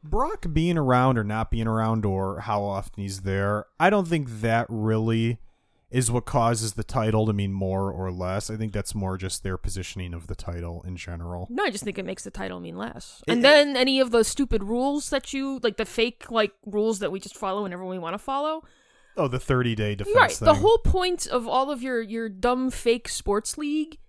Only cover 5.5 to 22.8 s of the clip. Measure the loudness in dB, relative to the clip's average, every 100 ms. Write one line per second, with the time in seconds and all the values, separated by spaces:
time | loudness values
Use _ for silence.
5.5 | _ _ _ _ 0 2 0 0 2 2
6.5 | 2 -2 -6 -4 0 2 2 2 0 0
7.5 | -2 -2 0 -2 -4 -6 -4 -2 -4 -4
8.5 | -6 -4 -4 -4 -4 -4 -4 -6 -6 -6
9.5 | -4 -4 -6 -8 -8 -8 -10 -10 -10 -8
10.5 | -8 -8 -10 -10 -12 -10 -10 -8 -8 -6
11.5 | -2 -2 -2 -8 -8 -8 -10 -12 -10 -10
12.5 | -10 -12 -10 -10 -12 -18 -10 0 4 8
13.5 | 8 6 4 2 4 4 4 2 2 0
14.5 | 0 0 0 0 0 -2 -4 -2 -6 -4
15.5 | -2 -4 -2 -6 0 -2 -2 -4 0 0
16.5 | _ -6 0 0 0 -2 -4 -10 -8 -4
17.5 | -2 -4 -6 -8 -6 -6 -6 -4 -2 -2
18.5 | -4 -10 _ _ _ _ -2 0 0 0
19.5 | 2 2 0 -2 -2 2 4 4 4 4
20.5 | 6 6 6 6 4 2 -2 -2 -2 0
21.5 | 0 0 -2 -2 -4 -4 -6 -6 -2 0
22.5 | 2 0 0